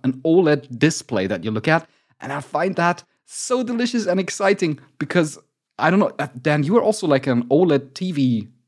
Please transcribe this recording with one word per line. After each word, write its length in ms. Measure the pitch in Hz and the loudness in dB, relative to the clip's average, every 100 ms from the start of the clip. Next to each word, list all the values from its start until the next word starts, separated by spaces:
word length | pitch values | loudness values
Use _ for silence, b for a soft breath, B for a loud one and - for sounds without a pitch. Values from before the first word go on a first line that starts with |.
an 180 | 131 131 160 | -4 -2 2
oled 520 | 170 170 143 127 117 | 4 4 2 -2 0
display 480 | 151 160 - 107 95 | 0 0 -4 -2 -2
that 160 | 95 | -4
you 60 | 101 | -4
look 180 | 107 160 | -4 0
at. 200 | 160 - _ _ _ | 0 -2 _ _ _
And 140 | - | -10
I 80 | 147 | -10
find 340 | 139 151 185 180 | -6 -4 -2 0
that 280 | 170 175 - _ _ | 0 -2 -8 _ _
so 380 | - - 254 | -12 -4 -4
delicious 420 | 240 233 240 240 202 | -2 -2 -2 -2 -2
and 140 | 180 | -2
exciting 600 | 180 - 196 202 170 147 - - | -2 -2 0 2 0 -4 -10 -10
because, 420 | 147 180 156 - - _ _ - | -2 0 0 -4 -20 _ _ -2
I 100 | 156 | 2
don't 100 | 185 | 2
know, 120 | 185 - | 2 -2
uh, 80 | 147 127 | -8 -4
Dan, 220 | 151 147 | 0 0
you 140 | 143 226 | 2 2
are 60 | |
also, 240 | 214 214 170 | 2 0 2
like, 180 | 135 135 | 2 2
an 180 | 120 120 | 0 2
oled 460 | 147 180 143 139 | 2 4 2 -2
T 180 | - 185 | -8 -6
V 380 | 151 131 113 104 _ | 0 0 0 -4 _